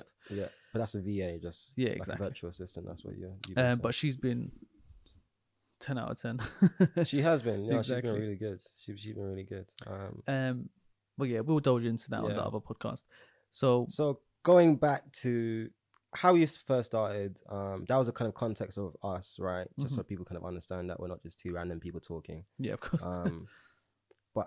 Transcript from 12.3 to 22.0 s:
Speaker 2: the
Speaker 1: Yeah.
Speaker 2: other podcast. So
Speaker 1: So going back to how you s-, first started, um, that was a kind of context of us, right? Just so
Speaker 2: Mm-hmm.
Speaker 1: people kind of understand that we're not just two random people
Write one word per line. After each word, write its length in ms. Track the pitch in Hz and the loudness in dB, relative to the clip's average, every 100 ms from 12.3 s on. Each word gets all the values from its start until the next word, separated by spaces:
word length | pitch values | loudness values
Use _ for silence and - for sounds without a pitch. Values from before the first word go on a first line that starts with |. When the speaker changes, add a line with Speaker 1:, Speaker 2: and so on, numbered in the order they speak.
Speaker 2:
the 60 | 107 | 0
Speaker 1:
Yeah. 40 | |
Speaker 2:
other 180 | - 107 | -2 -4
podcast. 440 | - 113 110 - - - - _ _ | -6 -6 -6 -6 -12 -20 -20 _ _
So 360 | - 135 123 120 | 0 4 4 2
Speaker 1:
So 300 | - 147 135 _ _ | 0 0 0 _ _
going 340 | 170 180 170 139 | 8 10 10 8
back 340 | 147 139 - - | 4 2 -2 -4
to 460 | 127 120 113 113 113 - _ _ _ | 0 2 0 -2 -6 -10 _ _ _
how 200 | - 180 | 4 8
you 100 | 175 | 8
s-, 120 | 151 - | 6 2
first 300 | - 127 113 | 0 2 2
started, 540 | 113 104 101 98 90 - | 0 0 0 -4 -8 -8
um, 340 | 101 98 95 90 | -6 -4 -4 2
that 80 | 131 | 4
was 100 | 120 | 4
a 40 | |
kind 160 | - 113 | 0 -2
of 60 | |
context 440 | - 117 107 95 101 | 0 -2 -2 -6 -4
of 180 | 95 - | -6 -6
us, 340 | 98 90 - - | -4 -4 -6 -6
right? 300 | 95 90 90 - | -4 -2 -4 -6
Just 180 | 135 127 | -4 -4
so 40 | |
Speaker 2:
Mm-hmm. 80 | - | -4
Speaker 1:
people 160 | 95 | -8
kind 140 | 90 87 | -8 -8
of 60 | 87 | -8
understand 420 | 90 - 92 90 | -8 -6 -6 -6
that 100 | 92 | -6
we're 100 | 90 | -6
not 140 | 90 | -8
just 160 | 82 - | -12 -12
two 140 | 92 | -8
random 260 | 87 87 82 | -6 -6 -6
people 220 | 85 82 | -8 -10